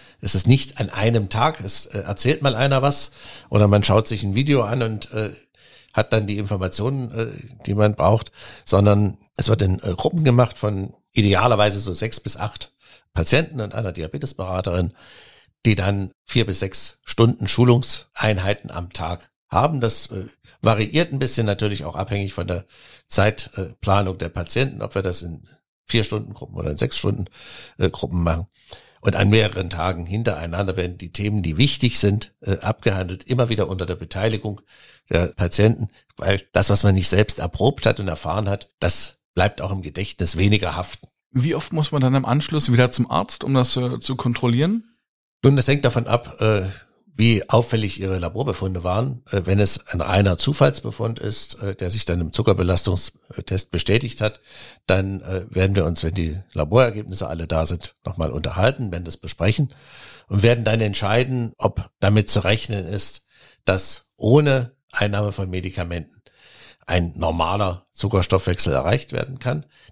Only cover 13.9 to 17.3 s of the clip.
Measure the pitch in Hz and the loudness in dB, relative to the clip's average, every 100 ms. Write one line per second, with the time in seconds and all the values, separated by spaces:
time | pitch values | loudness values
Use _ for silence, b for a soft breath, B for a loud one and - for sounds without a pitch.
13.9 | 82 78 - - - 92 92 90 87 87 | -6 -8 -8 -8 -8 -4 -4 -2 0 -2
14.9 | B B B B B B _ 117 98 95 | B B B B B B _ 2 2 0
15.9 | 101 95 _ - 120 101 92 98 - - | -2 -6 _ -4 -2 0 -2 -4 -4 -8
16.9 | - - - 113 | -10 -4 4 4